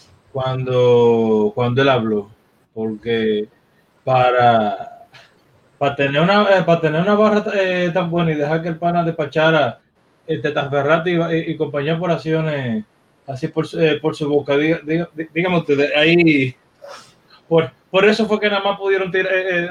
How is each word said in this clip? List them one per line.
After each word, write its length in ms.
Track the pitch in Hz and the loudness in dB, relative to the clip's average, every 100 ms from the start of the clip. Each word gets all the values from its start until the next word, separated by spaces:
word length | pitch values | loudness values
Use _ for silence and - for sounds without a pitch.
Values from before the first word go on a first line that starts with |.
| _ _ _ | _ _ _
cuando, 1200 | 131 131 131 127 127 123 120 117 117 113 107 104 123 | -6 -6 -4 -2 2 4 6 4 4 2 2 0 0
cuando 260 | 120 123 | -2 2
él 80 | 139 | 2
habló, 400 | 127 110 107 101 _ _ _ _ | 2 0 -4 -6 _ _ _ _
porque 800 | 110 110 107 117 113 110 104 107 _ _ _ _ _ | -8 -8 -6 -4 -2 0 -2 -4 _ _ _ _ _
para 920 | - 127 127 123 120 113 104 - - - - - - _ _ _ _ - | -2 2 2 4 4 4 2 -4 -10 -18 -20 -20 -20 _ _ _ _ -4
pa 180 | 139 131 | -4 0
tener 260 | 139 143 | -2 2
una, 220 | 175 208 202 190 | 2 4 4 4
eh, 60 | |
pa 160 | 170 170 | 4 2
tener 220 | 160 156 | 2 0
una 140 | 190 208 | 0 2
barra, 280 | 214 208 208 | 4 2 -2
eh, 380 | 202 190 180 175 | -2 0 0 -2
tan 160 | 180 170 | -2 -2
buena 220 | 170 165 | -2 -2
y 40 | 151 | -2
dejar 260 | 147 160 | -2 -2
que 80 | 170 | -4
el 80 | 160 | -4
pana 260 | 170 170 | -2 0
despachara, 760 | 165 160 143 160 160 160 123 - _ _ _ _ - | -2 -2 -4 0 2 2 0 -4 _ _ _ _ -8
eh, 140 | 151 | -6
Tetas 300 | 147 143 139 | -4 -4 -2
Ferrati 420 | 143 139 165 170 | -2 0 0 0
y, 40 | 170 | -2
y, 360 | 165 160 165 | 0 -2 -4
y 60 | 151 | -4
compañía 420 | 147 143 143 165 | -4 -4 -2 -2
por 120 | 175 | -2
acciones, 760 | 156 151 160 156 147 123 110 107 _ _ _ - | -4 -2 -2 -2 -4 -4 -6 -8 _ _ _ -14
así 200 | 127 156 | -8 -8
por 180 | 160 156 | -6 -6
su, 120 | 170 | 0
eh, 180 | 160 151 | 0 0
por 140 | 156 147 | -4 -4
su 140 | 147 | -2
boca, 260 | 147 139 143 | -2 0 0
diga, 220 | 156 160 | 0 -2
diga, 260 | 151 160 170 | -2 -4 -4
dí-, 140 | 151 160 | -10 -10
dígame 240 | 160 185 175 | -4 -2 0
ustedes, 340 | - 139 143 147 | 0 0 0 2
ahí, 600 | 160 170 165 143 131 - _ _ - - - _ _ _ - | 2 4 4 2 0 -6 _ _ -20 -20 -20 _ _ _ -2
por, 220 | 165 - - _ | 0 0 -6 _
por 140 | 185 202 | 2 2
eso 200 | 214 208 | 2 0
fue 140 | 214 | -2
que 100 | 208 | 0
nada 140 | 196 | -2
más 160 | 196 196 | -2 -2
pudieron 320 | 196 190 185 | 0 0 0
tirar, 220 | 185 185 | -2 -2
eh, 320 | 185 185 175 | -2 -2 -2
eh, 40 | 175 | -4